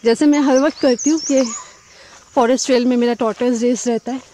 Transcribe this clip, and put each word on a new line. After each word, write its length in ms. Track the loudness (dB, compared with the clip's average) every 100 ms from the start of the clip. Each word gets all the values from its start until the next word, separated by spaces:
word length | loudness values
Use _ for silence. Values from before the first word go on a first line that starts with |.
जैसे 220 | 0 2 2
मैं 140 | 4
हर 180 | 2 2
वक्त 220 | 0 0
करती 300 | -2 0 0
हूँ 100 | -2
कि 240 | 0 0 0 -6 -18 -20 _ -20 -20 -20 -6
forest 320 | -2 0 0 0
trail 200 | 0 2
में 100 | 0
मेरा 180 | 0
tortoise 500 | -2 -4 -2 -2 0
race 240 | -2 -2 -2
रहता 240 | -4 -6
है। 80 | -12 -12